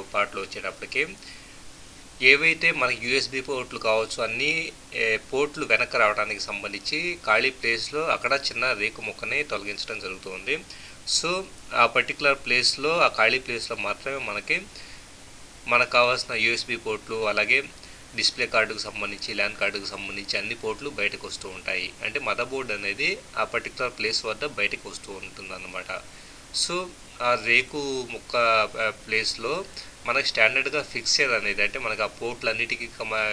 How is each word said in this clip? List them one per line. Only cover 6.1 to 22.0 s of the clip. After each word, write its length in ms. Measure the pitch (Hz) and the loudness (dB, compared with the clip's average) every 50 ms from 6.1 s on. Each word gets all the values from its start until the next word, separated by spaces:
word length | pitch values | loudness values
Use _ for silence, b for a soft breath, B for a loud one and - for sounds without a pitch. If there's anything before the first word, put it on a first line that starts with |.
| 104 104 104 107 107 98 | 6 4 0 0 -2 -4
సంబంధించి 560 | - 107 104 98 101 101 101 101 - - 151 156 170 175 170 175 | -4 -6 -6 -6 -6 -6 -6 -6 -4 -4 -2 -2 -2 -2 -4 -2
ఖాళీ 280 | - 113 107 113 123 135 | 2 4 4 6 4 4
ప్లేస్‌లో 520 | 127 - - 117 113 110 - - 139 151 160 | 0 0 0 0 2 0 0 -2 -2 -2 0
అక్కడ 260 | 156 110 - - 120 135 139 - | 2 0 2 2 2 2 2 0
చిన్న 280 | - 110 117 123 131 | 0 -2 0 0 0
రేకు 280 | 120 101 104 113 - - | 2 2 0 -2 -2 -4
ముక్కని 360 | 113 107 98 - 110 110 127 143 147 | -8 -8 -8 -6 -4 -2 -2 -2 -2
తొలగించడం 540 | - 113 101 101 101 101 - - - 110 104 | -2 -4 -4 -4 -6 -6 -6 -6 -6 -6 -6
జరుగుతుంది. 560 | 101 92 92 92 - 95 92 92 95 123 147 175 - - B B B B B B B - | -6 -8 -8 -8 -8 -8 -8 -6 -2 -2 -2 -2 -4 -8 B B B B B B B -2
So, 220 | - - 156 165 180 190 190 - - - - - | 0 0 2 0 0 -2 -4 -6 -12 -14 -10 0
ఆ 140 | 120 120 117 | 4 6 6
పర్టికులర్ 520 | 113 - 127 123 - 143 147 147 143 139 - | 6 6 4 2 2 0 2 4 4 4 2
ప్లేస్‌లో, 540 | - 120 123 127 120 117 - 139 135 156 165 175 | 2 2 4 4 4 4 4 2 2 2 4 6
ఆ 80 | 143 120 | 6 6
ఖాళీ 320 | - 117 110 113 123 131 | 6 6 6 6 6 4
ప్లేస్‌లో 380 | 127 - 120 113 - - 117 104 | 0 -2 -4 -4 -4 -4 -4 -2
మాత్రమే 420 | 101 101 101 - - 135 139 139 123 | -2 -2 -4 -4 -4 -6 -4 -4 -4
మనకి 320 | 107 104 104 101 - 156 180 196 - - B B B B B B B B B B B - - - - - - - | -4 -4 -4 -2 -2 -2 -2 -2 -6 -14 B B B B B B B B B B B -16 -16 -18 -18 -18 -10 0
మనకు 240 | 117 120 120 123 - | 2 4 4 4 6
కావాల్సిన 440 | - 123 123 123 127 117 - - 123 | 6 6 6 6 4 2 0 -2 0
యూఎస్బీ 400 | 113 110 113 117 113 - 123 120 | 2 2 2 2 2 0 -4 -4
పోర్ట్లు, 420 | 113 - 110 110 104 - 117 113 110 110 | -4 -2 -4 -4 -4 -4 -6 -4 0 0
అలాగే 320 | 104 104 104 107 107 123 139 143 - - B B B B B B B - | 2 2 4 4 4 4 4 2 0 -8 B B B B B B B -2
డిస్‌ప్లే 320 | 113 104 - - 127 123 | 0 2 2 2 0 0
కార్డుకు 340 | 113 117 113 110 110 110 104 | 2 4 4 4 2 0 -4
సంబంధించి, 500 | 107 107 101 104 104 101 101 101 - - 104 | -6 -6 -6 -6 -4 -4 -4 -6 -6 -4 -2
lan 180 | 104 101 104 95 - | 0 -2 -2 0 0
కార్డుకు 280 | 101 101 101 101 98 | 0 0 0 -2 -6
సంబంధించి 480 | 95 98 98 98 98 98 101 98 - - 104 | -6 -6 -6 -6 -6 -6 -6 -4 -2 -2 -2
అన్ని 180 | 98 110 113 | -2 -4 -4
పోర్ట్లు 340 | - - 110 107 - 143 147 | -4 -4 -4 -4 -4 -6 -6
బయటకు 340 | - 101 101 101 - 101 - | -2 0 -2 0 -2 -4 -8
వస్తూ 200 | 92 - - - 95 | -8 -10 -8 -8 -10
ఉంటాయి. 380 | 92 92 - 98 95 92 87 - - - | -10 -8 -4 -4 -2 -2 -4 -6 -6 -6